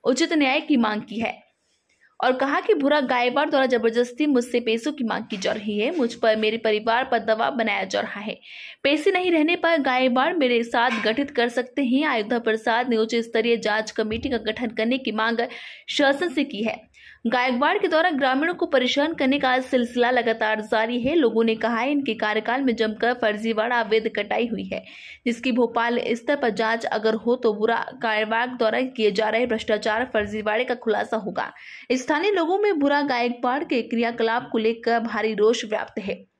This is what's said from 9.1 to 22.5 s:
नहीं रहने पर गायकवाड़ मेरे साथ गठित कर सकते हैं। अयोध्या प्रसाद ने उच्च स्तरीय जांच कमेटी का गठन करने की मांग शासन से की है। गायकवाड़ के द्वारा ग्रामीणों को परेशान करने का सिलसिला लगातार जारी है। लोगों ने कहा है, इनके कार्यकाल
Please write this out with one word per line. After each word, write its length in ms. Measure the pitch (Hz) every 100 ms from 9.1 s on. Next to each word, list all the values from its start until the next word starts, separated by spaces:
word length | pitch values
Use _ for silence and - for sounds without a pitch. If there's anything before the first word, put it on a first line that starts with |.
नहीं 200 | 370 370
रहने 240 | 330 311 349
पर 220 | 339 330
गायकवाड़ 540 | 269 254 262 247 294
मेरे 280 | 359 254 240
साथ 400 | 233 247 240 226
गठित 260 | 214 226 285
कर 180 | - 240
सकते 360 | 247 247 -
हैं। 220 | 262 262 311
अयोध्या 320 | 240 208 240
प्रसाद 500 | 233 220 233 233 247
ने 80 | 220
उच्च 180 | 226
स्तरीय 420 | 233 226 226 226 233
जांच 340 | 208 214 214
कमेटी 380 | - 214 226 269
का 80 | 240
गठन 300 | 220 220 247
करने 320 | 226 226 262
की 140 | 262
मांग 340 | 214 226 233 240 - - - -
शासन 400 | - 277 277 349
से 160 | 277
की 200 | 277 202
है। 200 | 226 - - _ - - 226
गायकवाड़ 500 | 247 254 247 294 403
के 100 | 392
द्वारा 220 | 320 359
ग्रामीणों 440 | 277 269 262 320
को 120 | 349 339
परेशान 480 | 269 254 277 302
करने 240 | 320 262 277
का 200 | 269 254
सिलसिला 500 | 254 254 233 240 240
लगातार 500 | 254 233 226 214 220
जारी 400 | 214 226 226 247
है। 140 | 240
लोगों 300 | 339 247 220
ने 100 | 226
कहा 220 | 220 220 233
है, 140 | 254
इनके 220 | 294 277
कार्यकाल 480 | 220 214 214 214